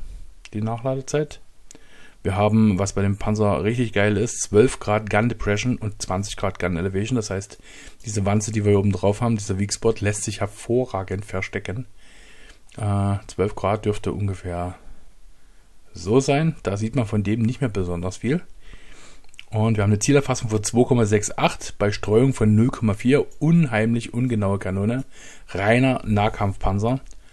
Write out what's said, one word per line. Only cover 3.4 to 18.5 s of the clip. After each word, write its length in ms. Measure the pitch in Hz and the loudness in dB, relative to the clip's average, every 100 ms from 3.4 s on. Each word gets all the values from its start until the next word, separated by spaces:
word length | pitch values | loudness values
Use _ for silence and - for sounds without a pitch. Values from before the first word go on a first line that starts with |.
| 104 76 | 2 2
richtig 300 | 101 120 113 | 0 0 0
geil 240 | 104 104 98 | 2 2 2
ist, 240 | 123 - | 0 -4
zwölf 380 | - 101 131 - | 2 6 6 2
Grad 320 | - 107 107 | 0 0 2
Gun 180 | 104 117 | 2 2
Depression 460 | 110 104 101 127 120 | 0 0 0 0 -2
und 260 | 104 - | -4 -8
zwanzig 360 | - 95 98 - | -4 -4 -4 -4
Grad 200 | 98 - | -4 -2
Gun 200 | 90 85 | -2 -2
Elevation. 400 | 95 95 110 123 | -2 -2 0 -2
Das 120 | 101 | -2
heißt, 300 | 95 - - - - - - | -6 -6 -16 -20 -20 -20 -14
diese 220 | 110 104 98 | -6 -2 2
Wanze, 260 | 107 104 | 0 0
die 120 | 110 | 0
wir 80 | 101 | 4
hier 80 | 101 | 4
oben 140 | 101 | 4
drauf 280 | 95 101 101 | 2 2 2
haben, 160 | 120 110 | 0 0
dieser 220 | 104 95 | -2 -2
Weak 120 | 101 | -2
Spot, 220 | - 113 - | 0 0 0
lässt 240 | 101 101 | -2 -2
sich 160 | - 101 | -4 -4
hervorragend 840 | 98 - - 123 127 95 92 95 | -6 -6 -2 0 0 -4 -4 -6
verstecken. 640 | - 95 - 101 - 107 - - - - - - - - - - | -6 -6 -6 -6 -6 -8 -10 -16 -20 -20 -20 -20 -20 -20 -20 -6
Äh, 400 | 104 101 98 101 - | -2 2 2 0 -4
zwölf 260 | - 101 | -2 -2
Grad 320 | - 98 107 104 | 0 0 0 0
dürfte 260 | 104 98 | -2 -4
ungefähr 640 | - 101 92 92 87 87 - - - - - - - - - - - - | -2 -4 -4 -6 -6 -6 -8 -12 -14 -14 -18 -20 -20 -20 -20 -20 -20 -18
so 260 | 85 87 127 | -10 2 2
sein. 360 | 135 143 160 - | 4 2 2 0
Da 140 | - 101 | -4 -2
sieht 180 | 110 127 | -2 -2
man 100 | 104 | 0
von 160 | 107 | 0
dem 220 | 101 117 | 0 2
nicht 180 | 113 127 | 0 0
mehr 80 | 127 | -2
besonders 480 | 101 87 87 92 - | -2 -2 -2 -4 -4
viel. 240 | 113 175 - | -2 -2 -4